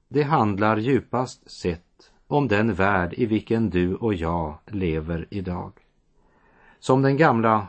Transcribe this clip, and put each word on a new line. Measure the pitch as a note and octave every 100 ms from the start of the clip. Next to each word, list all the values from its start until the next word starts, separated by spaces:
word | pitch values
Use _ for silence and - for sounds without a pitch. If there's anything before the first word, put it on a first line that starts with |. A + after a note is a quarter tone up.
| _
det | C#3
handlar | C#3+ D#3 G#2+ G2 G#2+ A2
djupast | A#2 B2 - A#2+ B2+ - -
sett | - F#2 E2+ _ _ _ _ -
om | C#3+ C3
den | G2+ A2+
värld | F2 F#2+ G2 F2 G2+
i | A#2+
vilken | G#2+ - A2+ A2
du | F2 F2+ F#2
och | A2+
jag | F#2+ E2 E2+ D#2 D2+ -
lever | G#2 F2+ D#2 D#2 E2 E2
idag. | G2+ F#2 F2 F#2+ - _ _ _ _ _ _ _ _ _ _
Som | - C3+
den | C3+ C#3
gamla | D#3+ A#2 A2+ A2